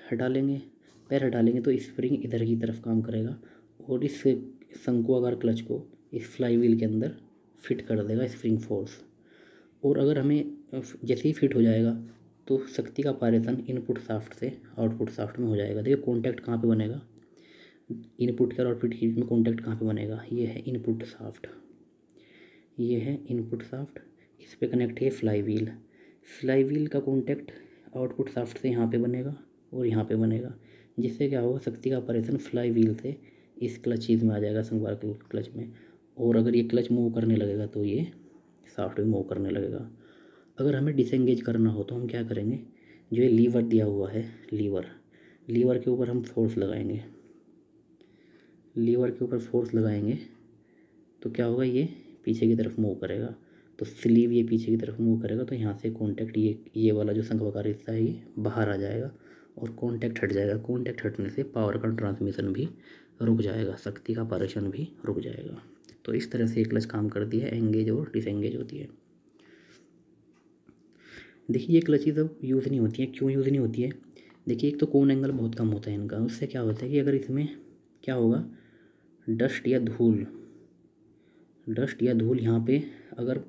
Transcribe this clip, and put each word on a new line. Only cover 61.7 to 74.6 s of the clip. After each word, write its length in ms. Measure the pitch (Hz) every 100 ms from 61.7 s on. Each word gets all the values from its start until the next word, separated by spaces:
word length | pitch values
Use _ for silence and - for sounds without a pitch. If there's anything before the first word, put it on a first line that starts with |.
| 107
का 120 | 113
transmission 600 | 113 104 98 98 - 98
भी 160 | 95 156 - - - - -
रुक 200 | 113 113
जाएगा, 340 | 104 110 98 -
शक्ति 380 | 101 101 -
का 100 | 113 113
पारेषण 440 | 92 95 107 101
भी 220 | 104 160 - -
रुक 140 | 90
जाएगा। 420 | 67 - - - - - - - -
तो 80 |
इस 180 | 117 -
तरह 160 | 117 113
से 120 | 113
ये 60 | 110
क्लच 200 | 113 113
काम 220 | 107 107
करती 300 | 101 107 113
है, 180 | 139 117
engage 320 | 110 107 110
और 220 | 113 156
disengage 420 | 110 110 101 104 -
होती 220 | 127 -
है। 100 | - - _ _ _ _ - - _ - _ _ _ _ _ _ _ _ _ - _ _ - - - - -
देखिए 260 | 135 110 165
ये 40 |
क्लचेज 380 | 165 147 147 151
अब 180 | 156 -
यूज़ 240 | 131 131 135
नहीं 100 | 135
होती 220 | 110 113
है, 60 | 131
क्यों 220 | - 135
यूज़ 180 | 135 135
नहीं 100 | 139
होती 220 | 117 113
है? 100 | 127 - - - - - -
देखिए 220 | 117